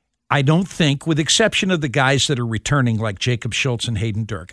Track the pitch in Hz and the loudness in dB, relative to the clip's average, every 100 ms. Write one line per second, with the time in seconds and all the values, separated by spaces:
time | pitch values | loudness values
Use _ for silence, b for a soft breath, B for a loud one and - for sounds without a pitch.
0 | _ _ - 143 139 165 202 - 147 139 | _ _ -2 0 4 2 0 0 0 0
1 | 165 156 151 - 214 - 190 170 147 147 | 0 0 0 2 2 2 0 0 0 0
2 | 135 131 - 123 117 110 - 147 120 110 | 2 2 0 -2 -2 -4 0 2 2 0
3 | 110 95 127 120 123 - 135 117 - 107 | -2 -4 -2 -2 -4 -2 -2 -2 -4 -2
4 | 113 107 104 95 90 | -2 -4 -6 -8 -8